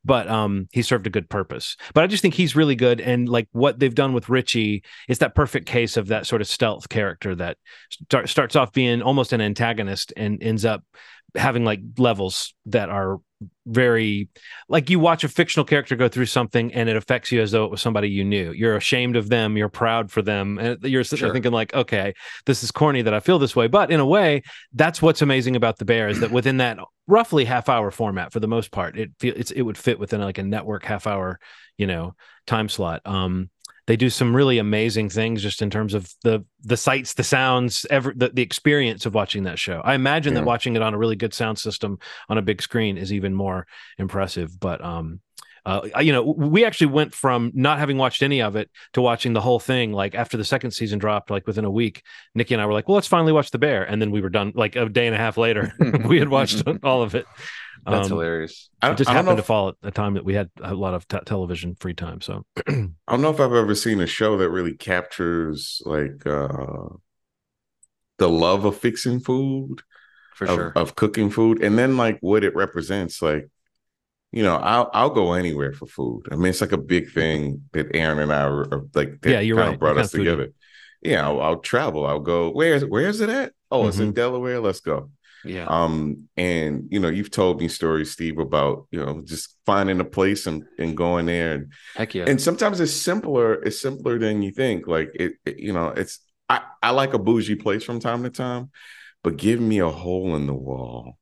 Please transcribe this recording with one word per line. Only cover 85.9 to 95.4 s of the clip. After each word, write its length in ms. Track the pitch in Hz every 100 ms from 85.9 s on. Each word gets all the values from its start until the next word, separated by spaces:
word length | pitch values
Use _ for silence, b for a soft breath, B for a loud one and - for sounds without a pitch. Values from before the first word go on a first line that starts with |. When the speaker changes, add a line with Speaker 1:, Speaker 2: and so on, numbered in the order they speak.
| 80 76 71 - -
Speaker 3:
and, 500 | 90 85 78 73 -
you 80 | 101
know, 80 | 87
you've 220 | 87 104
told 280 | - 92 76
me 80 | 85
stories, 440 | - 82 78 78
Steve, 260 | - 82 78
about, 480 | 73 73 71 - -
you 120 | 82
know, 200 | 69 78
just 320 | 76 80 - _
finding 340 | - 98 95 92
a 60 |
place 400 | 87 - 95 98
and, 200 | 92 78 - -
and 180 | 82
going 300 | 80 87 87
there. 280 | 85 87 82
And, 200 | 73 69 B B
Speaker 2:
Heck 180 | - 110
yeah. 120 | 92 90
Speaker 3:
and 120 | 135
sometimes 400 | 165 180 214 185
it's 140 | 151
simpler, 600 | - - 196 160 131 113 110
it's 180 | - -
simpler 380 | 135 135 131 117
than 240 | 110 107
you 80 | 101
think. 340 | 98 131 92
Like, 240 | 90 80 78
it, 180 | - 87 -